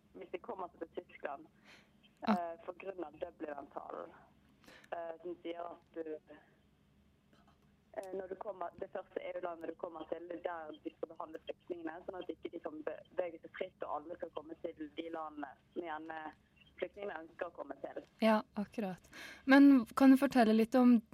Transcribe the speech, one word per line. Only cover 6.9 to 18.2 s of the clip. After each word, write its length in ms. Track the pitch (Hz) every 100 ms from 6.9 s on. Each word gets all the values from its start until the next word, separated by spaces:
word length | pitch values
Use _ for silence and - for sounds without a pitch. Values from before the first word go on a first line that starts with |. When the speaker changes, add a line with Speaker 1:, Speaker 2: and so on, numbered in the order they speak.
| _ _ _ _ _ _ _ _ _ _ -
Speaker 1:
eh, 140 | 190
når 140 | 190 185
du 60 | 185
kommer, 340 | 214 185 175 -
det 120 | 190
første 260 | 190 185 -
E 100 | 180 180
U-landet 280 | 175 165 165
du 60 | -
kommer 280 | 175 165 160
til, 180 | 165 175
det 180 | 170 -
er 220 | 170 156
der 40 | -
de 60 | 160
skal 180 | - 160 165
behandle 240 | 165 160
flyktningene, 680 | - - - 170 160 165 175
sånn 100 | 180
at 60 | -
ikke 220 | 165 175
de 80 | 170
kan 240 | 165 151
bevege 560 | 156 151 - - 180 160
seg 100 | -
fritt, 320 | - 185 -
og 60 | 151 147
alle 200 | 156 175
skal 120 | 170
komme 240 | - 151 165
til 120 | 175 165 151 151
de 140 | 165
landene 380 | 165 156 151 139 - _
som 80 | -
gjerne 520 | 175 156 160 160 156 - _ _ - -
flyktningene 420 | 180 - 202 160
ønsker 260 | 160 - 175
å 60 | -
komme 180 | 143 139
til. 220 | - - -
Speaker 2:
Ja, 220 | -